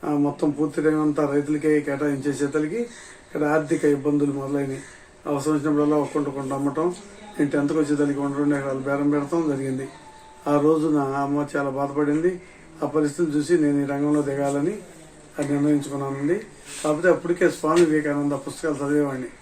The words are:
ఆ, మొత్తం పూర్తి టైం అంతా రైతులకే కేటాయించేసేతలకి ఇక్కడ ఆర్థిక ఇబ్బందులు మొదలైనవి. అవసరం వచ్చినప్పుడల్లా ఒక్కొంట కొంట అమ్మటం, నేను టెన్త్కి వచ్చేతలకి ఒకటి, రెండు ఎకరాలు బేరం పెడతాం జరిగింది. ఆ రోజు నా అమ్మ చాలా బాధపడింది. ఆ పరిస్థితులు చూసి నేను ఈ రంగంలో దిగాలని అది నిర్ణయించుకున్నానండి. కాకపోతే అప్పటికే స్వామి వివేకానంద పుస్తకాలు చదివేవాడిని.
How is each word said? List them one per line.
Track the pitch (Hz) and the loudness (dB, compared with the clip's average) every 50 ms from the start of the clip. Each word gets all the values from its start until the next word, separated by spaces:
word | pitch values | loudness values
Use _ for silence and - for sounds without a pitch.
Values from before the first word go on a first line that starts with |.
| - | -2
ఆ, | 151 | -2
మొత్తం | 147 147 143 143 139 - - 151 | 0 2 2 0 0 0 0 0
పూర్తి | 143 131 156 151 143 - 147 | 0 0 -2 -2 0 2 2
టైం | 156 156 156 151 | 2 2 4 2
అంతా | 151 147 156 151 143 143 | 0 2 2 0 2 2
రైతులకే | 147 143 139 151 147 143 156 151 151 | 0 0 0 -2 0 2 2 2 2
కేటాయించేసేతలకి | 147 147 139 139 151 147 143 135 131 143 135 127 147 139 135 156 151 151 175 233 | 2 0 -4 -2 -2 -2 -2 -2 -2 -4 -2 -2 -2 -2 0 -2 -2 -2 -2 -4
ఇక్కడ | 240 233 - - - - - - - - - 151 151 | -6 -6 -8 -18 -20 -20 -20 -20 -20 -10 -4 -2 0
ఆర్థిక | 147 151 156 156 143 165 151 - | 2 2 0 0 0 -2 2 2
ఇబ్బందులు | 147 143 139 135 151 147 147 143 143 139 | 2 2 2 2 0 2 2 2 0 0
మొదలైనవి. | 139 135 135 143 143 139 135 135 135 - - - - - - - - - | -4 -4 -4 -2 -2 -2 -2 -6 -8 -10 -16 -20 -20 -20 -20 -20 -14 -6
అవసరం | - 147 143 139 151 156 | -4 -4 -2 0 0 0
వచ్చినప్పుడల్లా | 147 139 156 147 147 147 147 151 | 0 0 0 2 2 2 2 2
ఒక్కొంట | 151 143 - - 151 143 143 | 2 0 0 -2 -4 -4 -2
కొంట | 135 139 135 131 139 | -4 -6 -6 -6 -4
అమ్మటం, | 139 143 143 131 156 160 180 180 - - - - - - - - - | -2 -2 -2 0 0 -2 -2 -2 -4 -12 -18 -20 -18 -18 -18 -2 0
నేను | 156 139 | 0 2
టెన్త్కి | 143 147 143 143 156 160 | 2 0 0 2 2 2
వచ్చేతలకి | 151 139 147 143 147 139 139 139 | 2 2 2 2 2 0 0 0
ఒకటి, | 139 139 139 143 | -2 -2 0 0
రెండు | 147 143 147 | 2 2 2
ఎకరాలు | 139 139 139 135 135 | 0 0 -2 -4 -4
బేరం | 131 139 139 143 143 143 | -2 -2 0 0 2 2
పెడతాం | 147 147 143 139 170 170 160 151 | 2 2 0 0 0 0 0 0
జరిగింది. | 143 131 135 135 131 131 135 131 - - - - - - - - - - - 151 | -2 -2 -2 -4 -4 -4 -6 -10 -12 -18 -20 -20 -20 -20 -20 -20 -20 -10 -2 2
ఆ | 147 147 | 2 4
రోజు | 143 156 160 156 151 156 | 4 4 4 4 2 2
నా | 151 147 139 135 135 143 | 2 2 0 0 -2 -2
అమ్మ | 139 139 143 147 143 139 - | -2 0 0 -2 -2 -2 -2
చాలా | 147 139 139 | -2 -2 -2
బాధపడింది. | 131 135 139 143 139 147 151 147 147 156 160 180 185 175 - - - - - - - - 151 | -2 -2 -4 -2 0 0 0 2 2 2 2 0 0 -2 -10 -18 -20 -20 -20 -20 -10 -6 -6
ఆ | |
పరిస్థితులు | 139 143 156 151 147 143 - 175 160 143 | -2 0 0 0 0 0 0 -2 0 0
చూసి | 151 147 139 175 165 | -2 2 2 2 4
నేను | 151 147 143 143 143 | 4 4 2 2 0
ఈ | |
రంగంలో | 139 143 139 147 147 147 151 143 | 0 -2 -2 0 2 2 2 2
దిగాలని | 135 139 139 143 139 139 143 143 175 214 208 - - - - - - - - - - - - | 0 -2 0 0 0 0 0 0 -2 -2 -4 -10 -16 -20 -20 -20 -20 -20 -20 -20 -16 -6 -6
అది | 147 139 143 | -2 -2 0
నిర్ణయించుకున్నానండి. | 143 143 151 147 143 139 139 139 139 139 139 139 139 139 147 175 208 220 - - - - - - - - | 0 2 2 2 2 0 -2 -6 -6 -4 -4 -6 -4 0 0 0 -2 -2 -10 -18 -20 -20 -16 -16 -6 -2
కాకపోతే | 156 151 151 170 185 | -2 -2 2 4 4
అప్పటికే | 165 165 - 170 175 - 185 165 | 4 4 2 -2 0 2 2 2
స్వామి | 143 - - 156 160 175 175 | 2 0 0 2 6 6 6
వివేకానంద | 156 156 156 147 151 143 143 143 143 143 | 6 4 2 2 0 0 0 0 0 -2
పుస్తకాలు | 135 - 147 139 - - 160 147 | -2 -4 -8 -12 -4 -4 -4 -2
చదివేవాడిని. | 131 143 139 147 147 147 139 135 127 127 120 - - | -2 -2 0 2 2 2 0 -2 -6 -8 -10 -12 -16